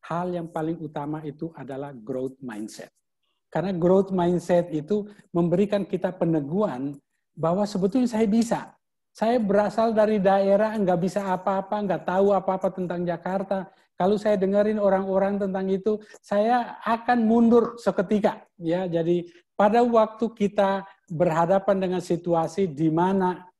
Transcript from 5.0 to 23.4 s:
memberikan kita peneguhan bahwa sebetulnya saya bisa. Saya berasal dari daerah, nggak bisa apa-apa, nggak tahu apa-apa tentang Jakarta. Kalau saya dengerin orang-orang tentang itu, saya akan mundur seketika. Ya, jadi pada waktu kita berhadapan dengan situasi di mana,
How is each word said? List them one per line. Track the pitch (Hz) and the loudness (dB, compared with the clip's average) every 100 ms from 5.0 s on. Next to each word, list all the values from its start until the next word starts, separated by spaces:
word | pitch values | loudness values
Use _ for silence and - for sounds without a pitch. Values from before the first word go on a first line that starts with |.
| 208 - _ | -6 -14 _
memberikan | 170 175 175 208 208 185 | -2 0 0 0 -2 -4
kita | 180 185 180 | -4 -4 -2
peneguhan | 170 160 139 185 208 127 139 139 _ _ _ - | 0 0 -2 -2 -2 -2 -8 -10 _ _ _ -4
bahwa | 165 180 202 | -2 0 -2
sebetulnya | 202 196 254 240 | -2 0 0 0
saya | 220 220 | 0 2
bisa. | 226 226 - - _ _ _ _ | 2 0 -2 -6 _ _ _ _
Saya | - 220 247 | -4 0 0
berasal | 202 196 208 208 226 | 2 2 2 0 2
dari | 214 214 214 | 2 2 2
daerah, | 190 196 196 196 220 | 4 4 4 2 2
nggak | 220 185 175 | 0 0 0
bisa | 180 208 196 | 0 -2 -2
apa-apa, | 185 202 190 190 208 | -2 -2 -2 -2 -4
nggak | 202 160 - | -2 -4 -2
tahu | 180 202 | 2 4
apa-apa | 196 185 185 185 | 2 0 -2 -2
tentang | 180 175 175 175 | -4 -6 -4 -4
Jakarta. | 170 180 190 196 190 185 _ _ | -4 -4 -6 -2 -4 -6 _ _
Kalau | - 185 208 | -2 0 2
saya | 214 208 | 2 2
dengerin | 190 202 208 214 | 2 2 2 2
orang-orang | 202 190 196 190 196 202 | 2 2 2 0 0 0
tentang | 196 190 190 | -2 -2 -2
itu, | 190 214 214 - - - | -2 -2 -4 -6 -20 -2
saya | 202 220 247 240 - | 0 2 0 -2 -8
akan | 214 226 - 247 | -4 -2 0 2
mundur | 220 233 233 240 226 - | 4 6 6 6 4 0
seketika. | - 185 185 208 214 - - - | -2 0 0 2 0 -2 -12 -8
Ya, | 165 175 185 | -4 -2 -2
jadi | 165 165 175 170 - _ | -2 0 0 -2 -14 _
pada | - 202 233 240 | 2 2 4 4
waktu | 226 214 - 226 | 4 2 0 -6
kita | - 202 - 196 196 185 - - | -2 -2 0 0 0 -6 -18 -10
berhadapan | 156 175 160 170 196 196 190 | -2 0 2 2 2 2 0
dengan | 190 180 | 0 -4
situasi | 175 170 175 165 160 202 190 | -2 -4 0 0 0 -2 -4
di | 139 160 | 0 0
mana, | 156 185 196 180 175 | 2 2 2 0 -2